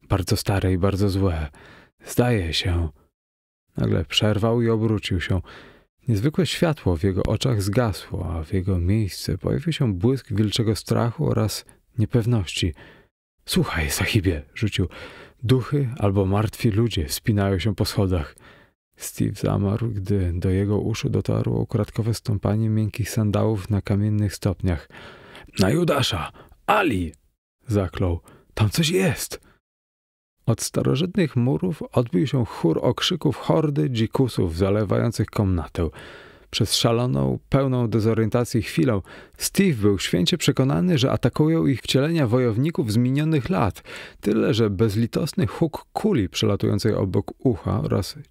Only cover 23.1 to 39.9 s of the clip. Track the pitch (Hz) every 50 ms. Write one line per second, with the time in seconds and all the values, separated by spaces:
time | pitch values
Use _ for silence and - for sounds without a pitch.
23.1 | - 113 107 104 98 104 104 110 113 98 90 - 104 95 - - 101 101 104 107
24.1 | 107 104 104 95 - - - 104 87 - - 92 82 71 - - - - - -
25.1 | - - - - - - - - - - 95 95 139 165 175 156 147 139 120 -
26.1 | - 85 76 - - - - - - _ _ - 208 214 190 147 107 90 85 78
27.1 | - _ _ _ _ _ _ _ _ _ _ - 104 101 95 - - - 98 90
28.1 | 85 85 - - - - _ _ - - 110 98 - 165 165 151 185 185 190 160
29.1 | 101 - - - - - _ _ _ _ _ _ _ _ _ _ _ _ _ _
30.1 | _ _ _ _ _ _ _ - 110 - - - - 117 - 131 135 131 180 180
31.1 | 196 208 170 - - 123 117 127 151 156 180 185 156 - 247 - - 127 123 -
32.1 | - 180 160 127 143 131 110 - - - - 165 156 - - 127 120 - - -
33.1 | 185 147 - 147 - - - - 160 160 156 151 139 147 151 143 123 110 113 -
34.1 | - - 135 117 - - 101 85 80 85 98 95 101 107 107 92 110 117 117 120
35.1 | - - 110 - - - 104 95 92 82 73 - - 92 85 78 - - - -
36.1 | - - - - - - - _ - - 113 - - - - 117 117 117 123 127
37.1 | 135 139 67 65 123 113 - - - 135 135 131 127 123 120 110 117 113 101 113
38.1 | 110 110 110 104 - 120 120 - - 113 101 - - 170 156 131 107 95 - -
39.1 | - - - - - - - - - - 202 185 139 107 98 104